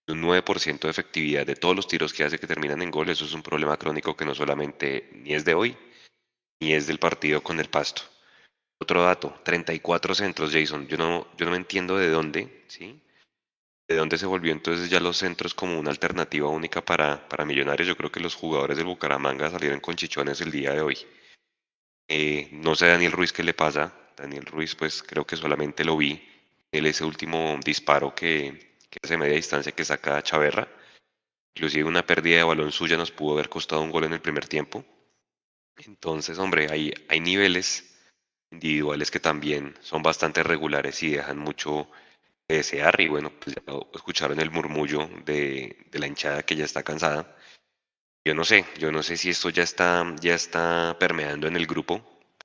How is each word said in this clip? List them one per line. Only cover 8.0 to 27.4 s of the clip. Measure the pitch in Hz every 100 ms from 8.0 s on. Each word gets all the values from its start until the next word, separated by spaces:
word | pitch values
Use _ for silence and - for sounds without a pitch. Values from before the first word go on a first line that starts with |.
| - _ _ _ _ _ _ _
Otro | - 90
dato, | 87 90 73 -
treinta | - 85 82
y | 80
cuatro | - 85 -
centros, | 92 101 85 78
Jason. | 78 76 76 69
Yo | 78
no, | 82 85 - -
yo |
no | 85
me | 90
entiendo | 90 98 90 95
de | 90
dónde, | 80 78 76 120 - -
¿sí? | - 90 147 _ _ _ _ _ _ _ _ -
De | 82
dónde | 80 82
se | 95
volvió | 92 82
entonces | 78 82 85 87
ya | 87
los | 87 87
centros | 92 85 87
como | - 92 82
una | 73
alternativa | 73 85 87 78 76 73
única | 78 80 85
para, | - 85 76 73 -
para | 76
Millonarios. | 76 69 69 71 87
Yo | 85
creo | 78
que | -
los | 85
jugadores | - 82 76 69 71
del | 85
Bucaramanga | 90 76 71 69 67 76
salieron | 90 76 71
con | -
chichones | 85 85 - 71 71
el | 82
día | 73 69
de | 71
hoy. | 76 71 - - - - _ _ _ _ _ _ -
Eh, | 78 76 76 73
no | 76 80
sé | 78 87
a |
Daniel | 87 87
Ruiz | 87 85
qué | -
le | 85
pasa. | 80 78 73 80 - - -
Daniel | 71 71 71
Ruiz, | 78 78
pues, | - 78 -
creo | - 78
que | 76 82
solamente | 78 73 73 73
lo | 80 80
vi | 73 76 - - _ _ _
en | 78
ese | 78 76
último | 78 78 80 82